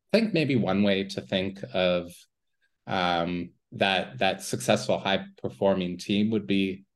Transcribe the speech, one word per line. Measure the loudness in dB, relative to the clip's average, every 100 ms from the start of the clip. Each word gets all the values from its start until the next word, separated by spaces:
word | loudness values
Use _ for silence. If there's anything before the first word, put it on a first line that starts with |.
| _
I | 2
think | 2
maybe | 0 2 2
one | 2 2
way | 2 2 -2
to | -8
think | -4 -2 -2 -6 -6
of, | 0 2 2 -2 -12 -20 _ _ _ _ _ -6
um, | 0 2 2 0 -4 -8 -14 _
that, | 0 2 2 -2 0
that | 0 0
successful, | -4 -2 0 0 2 0
high-performing | 0 -2 -4 -10 -12 0 2 2 -2 -6
team | -2 0 2
would | 0 0
be | 0 0 -4 -14